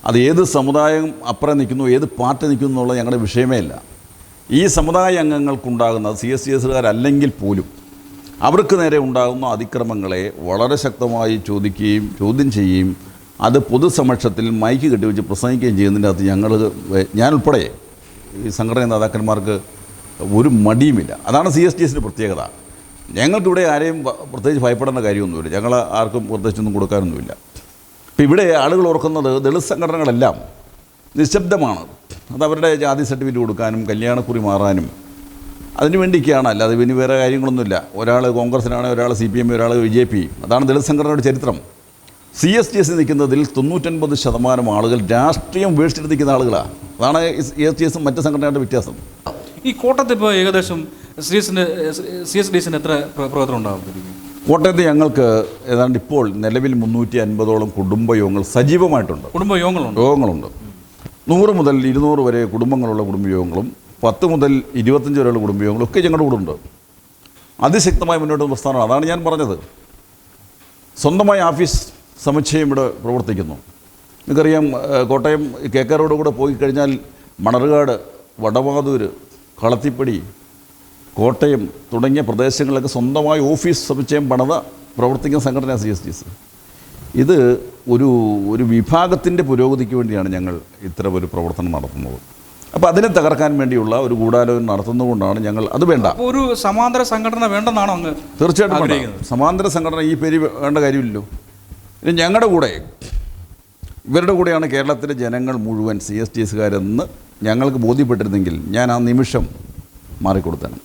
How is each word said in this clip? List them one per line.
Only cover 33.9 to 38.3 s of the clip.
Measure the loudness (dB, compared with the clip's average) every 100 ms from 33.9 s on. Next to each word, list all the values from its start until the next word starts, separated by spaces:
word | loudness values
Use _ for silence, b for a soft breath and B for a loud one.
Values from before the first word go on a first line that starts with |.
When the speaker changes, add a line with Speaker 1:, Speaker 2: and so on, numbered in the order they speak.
Speaker 1:
കല്യാണക്കുറി | -2 0 -2 -2 -2 0
മാറാനും | 2 2 0 -2 -10 -20 -20 -20 -18 -18 -18 -14 0
അതിനു | 2 2
വേണ്ടിയൊക്കെയാണ്, | 2 2 4 2 2
അല്ലാതെ | 2 2 2
ഇനി | 2 2
വേറെ | 2 2
കാര്യങ്ങളൊന്നുമില്ല. | 2 0 0 -2 0 -2 -4 -6
ഒരാൾ | 0 2 2